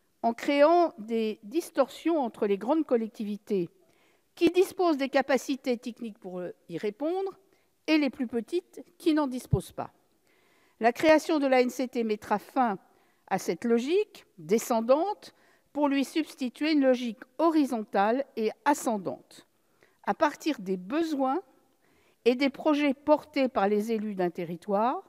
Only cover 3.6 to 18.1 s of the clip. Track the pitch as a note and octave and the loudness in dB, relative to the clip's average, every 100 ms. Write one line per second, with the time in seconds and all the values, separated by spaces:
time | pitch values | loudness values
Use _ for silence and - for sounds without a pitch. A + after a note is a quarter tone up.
3.6 | E3+ _ _ _ _ _ _ - E4+ F4+ | -2 _ _ _ _ _ _ 0 2 4
4.6 | F#4 - F4 D4 C4+ C#4 C4 C4+ - C4+ | 0 2 0 2 0 0 2 0 0 -6
5.6 | C#4 A#3 - A3 A#3 G3+ F#3+ F3+ F3 - | -2 -4 -4 -12 -14 -14 -12 -10 -10 -12
6.6 | _ E3 G#3+ G#3 D4 F#4 G4 F4+ _ _ | _ -6 -6 -4 -4 -4 -6 -10 _ _
7.6 | _ _ - D#4 C#4+ - A#3+ A#3+ A3 F4 | _ _ 0 2 2 -2 -6 -4 -4 -6
8.6 | - - - _ - D4+ C#4+ B3 - G3+ | -6 -20 -20 _ 0 2 0 -4 -2 -2
9.6 | - - A#2+ _ _ _ _ _ _ _ | -2 -10 -12 _ _ _ _ _ _ _
10.6 | _ _ A3 A#3+ D#4 D#4 - D#4+ C#4 C4 | _ _ -2 2 4 4 4 0 2 4
11.6 | B3+ - B3+ B3+ A3+ G#3 - G#3 - - | 2 0 -6 -2 -4 -4 -2 -4 -2 -2
12.6 | A#3+ F#3+ _ _ _ _ - G3 - F3+ | 0 -2 _ _ _ _ -6 -4 -2 -4
13.6 | A#3+ A#3 B3+ F4+ G#4+ - _ _ D#3 A3 | 0 0 2 0 -2 -8 _ _ 0 0
14.6 | - A#3 A3+ C4+ F#4+ G#4 - _ _ _ | 2 -2 2 2 2 -6 -12 _ _ _
15.6 | _ C#4 D4 C#4 C4 - D4 - B3+ - | _ -2 0 2 0 -2 -6 -6 -8 -4
16.6 | D4 D#4 C4+ B3+ B3 G#3+ - _ D#4+ D#4+ | 0 2 4 2 0 -10 -16 _ 2 4
17.6 | C4+ B3 G#3 G#3+ G3+ | 2 -2 -4 0 0